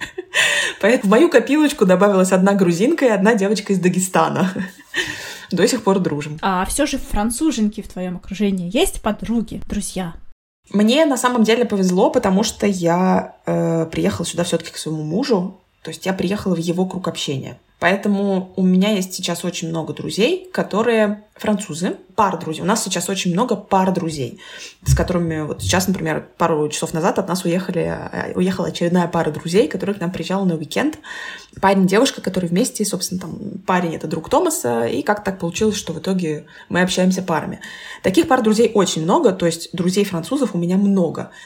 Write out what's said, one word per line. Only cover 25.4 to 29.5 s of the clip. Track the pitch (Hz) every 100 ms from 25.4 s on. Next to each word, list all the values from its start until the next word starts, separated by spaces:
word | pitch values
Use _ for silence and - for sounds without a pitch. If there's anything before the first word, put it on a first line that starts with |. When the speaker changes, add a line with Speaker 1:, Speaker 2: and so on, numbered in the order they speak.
Speaker 1:
вот | 151 -
сейчас, | - 180 185
например, | 185 160 151 - -
пару | 170 156 151
часов | - 160
назад | 165 185 -
от | 190
нас | 185
уехали, | 175 175 185 175
э, | 165 160 170 - -
уехала | - 185 185 165
очередная | - 175 180 175
пара | 170 156
друзей, | 151 165